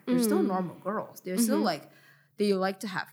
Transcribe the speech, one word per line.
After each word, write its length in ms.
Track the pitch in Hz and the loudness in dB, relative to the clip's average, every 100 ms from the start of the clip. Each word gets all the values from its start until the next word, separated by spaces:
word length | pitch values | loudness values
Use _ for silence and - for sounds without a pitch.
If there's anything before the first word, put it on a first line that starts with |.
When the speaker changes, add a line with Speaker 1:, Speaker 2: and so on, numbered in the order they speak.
| - | 0
Speaker 1:
They're 160 | 247 | 2
still 160 | 226 208 | 4 4
Speaker 2:
Mm-hmm. 100 | - | 2
Speaker 1:
normal 280 | 185 175 - | 0 -2 -6
girls. 440 | 185 208 - - | -6 -4 -6 -10
They're 160 | 185 185 | -6 -2
still, 200 | 226 208 | 2 2
Speaker 2:
Mm-hmm. 80 | |
Speaker 1:
like, 260 | 190 147 - - - _ _ - | 2 -2 -6 -20 -20 _ _ -2
they 140 | 208 | 2
like 260 | 190 190 196 | 2 0 -2
to 80 | 208 | -6
have 200 | 185 - | -6 -8